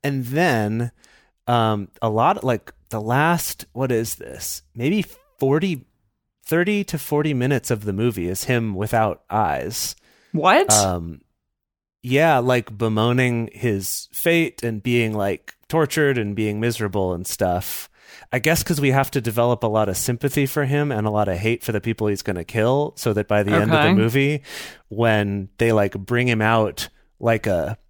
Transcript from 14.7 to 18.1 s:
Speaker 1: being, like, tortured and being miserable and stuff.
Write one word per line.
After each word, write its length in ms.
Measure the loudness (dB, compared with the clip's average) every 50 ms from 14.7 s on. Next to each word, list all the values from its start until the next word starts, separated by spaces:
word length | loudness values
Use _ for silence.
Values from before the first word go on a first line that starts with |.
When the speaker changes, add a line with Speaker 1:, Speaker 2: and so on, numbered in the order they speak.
| -4 -4 -2
Speaker 1:
being, 300 | 0 2 2 2 0 0
like, 440 | -2 -2 -2 -2 -4 _ -18 -20 _ _ _
tortured 480 | 0 0 0 0 2 2 2 2 2
and 180 | 0 -2 -2 -2
being 240 | -2 -2 -2 -2 0
miserable 520 | -2 -2 -2 -2 -4 -2 -2 0 0 0 -2
and 140 | -4 -6
stuff. 640 | -8 -4 -2 0 0 0 0 -2 -6 -10 -10 -12 -16 _ _ _ -20